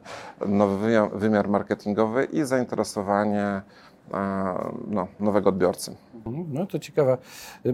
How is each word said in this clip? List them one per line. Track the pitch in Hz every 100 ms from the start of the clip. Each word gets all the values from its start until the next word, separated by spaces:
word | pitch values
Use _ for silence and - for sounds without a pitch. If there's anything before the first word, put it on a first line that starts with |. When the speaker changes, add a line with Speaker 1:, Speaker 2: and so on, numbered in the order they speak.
| - - - - 98
Speaker 1:
nowy | 101 101 98
wymiar, | 107 113 104
wymiar | 101 107 107 98
marketingowy | 101 - 104 - 101 110 117
i | 139 -
zainteresowanie, | 143 131 120 113 104 - 98 101 107 104 101 98 98 - - - -
e, | - 98 98 95 90 - - -
no, | 104 92 -
nowego | 104 101 98
odbiorcy. | 92 90 85 - - - 117 113
Speaker 2:
Mhm, | 135 175
no | 135 196
to | 151
ciekawe. | - - 135 127 - - - - 120